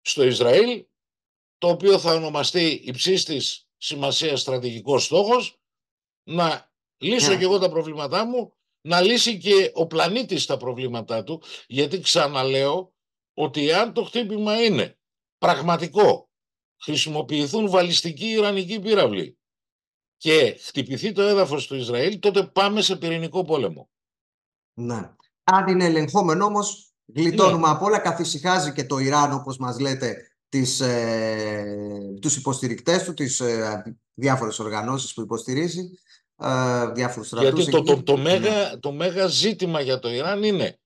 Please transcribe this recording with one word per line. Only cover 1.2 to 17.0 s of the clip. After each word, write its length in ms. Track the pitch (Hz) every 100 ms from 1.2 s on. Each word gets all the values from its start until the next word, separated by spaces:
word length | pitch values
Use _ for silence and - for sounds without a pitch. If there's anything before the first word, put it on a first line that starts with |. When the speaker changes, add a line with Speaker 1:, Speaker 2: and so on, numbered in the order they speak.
| _ _ _ -
Speaker 1:
το 100 | 175
οποίο 300 | 170 196 196
θα 160 | 165
ονομαστεί 680 | 165 160 151 - 180 165 139
υψίστης 840 | - 127 175 185 - 143 - - _ -
σημασίας 640 | - 143 139 131 156 135
στρατηγικός 640 | 135 127 123 117 104 135
στόχος, 560 | - 160 202 247 - - _ _ _ _ _ _
να 500 | - 165 165 147 _ _ _ -
λύσω 320 | 185 240 143
Speaker 2:
Ναι. 60 | 131
Speaker 1:
κι 60 |
εγώ 160 | 185 196
τα 100 | 180
προβλήματά 560 | 160 156 151 143 180 226
μου, 260 | 247 220 _ _ _
να 200 | 151 175
λύσει 380 | 190 240 233 202
και 320 | 196 196 175
ο 120 | - 165
πλανήτης 600 | 160 170 226 208 165 -
τα 100 | 139
προβλήματά 680 | 123 123 127 117 110 113
του, 180 | 110 160 - - -
γιατί 340 | 123 147 185
ξαναλέω 960 | - - - 139 131 135 139 175 185 _ _ _ _
ότι 380 | - 147 151 147
αν 200 | 175 226
το 100 | 190
χτύπημα 580 | 196 240 214 214 214 220
είναι 360 | 233 147 92 _ _ _ _ -
πραγματικό, 920 | 170 147 165 170 165 170 185 - - _ _ _ _ _
χρησιμοποιηθούν 880 | - 147